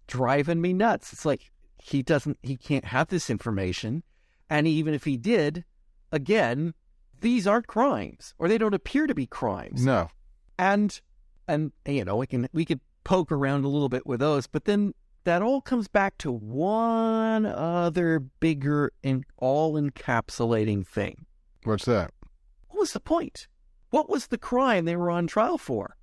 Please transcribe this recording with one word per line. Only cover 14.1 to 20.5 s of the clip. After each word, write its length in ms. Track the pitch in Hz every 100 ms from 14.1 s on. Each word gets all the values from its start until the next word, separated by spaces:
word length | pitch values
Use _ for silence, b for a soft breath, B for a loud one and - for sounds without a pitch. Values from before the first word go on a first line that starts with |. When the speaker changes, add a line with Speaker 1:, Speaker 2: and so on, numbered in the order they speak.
| 120
Speaker 1:
those, 260 | 147 143 -
but 180 | 151
then 300 | - 202 202 - _ _
that 180 | 180 175
all 180 | 220 269
comes 280 | - 247 202
back 300 | 208 196 -
to 120 | 139
one 1160 | 117 107 127 180 220 226 226 226 220 220 220 214
other 720 | - 160 175 175 170 170 160
bigger 720 | 131 - 165 147 139 147 143 -
and 220 | 135 131 - -
all-encapsulating 1500 | 127 143 160 151 143 - - 120 - - 117